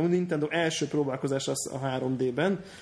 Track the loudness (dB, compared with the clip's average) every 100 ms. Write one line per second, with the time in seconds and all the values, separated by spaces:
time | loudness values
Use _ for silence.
0 | 4 2 2 0 0 2 2 0 0 0
1 | 0 0 0 0 0 -4 -4 -4 -2 -2
2 | -2 0 0 2 2 0 -6 -16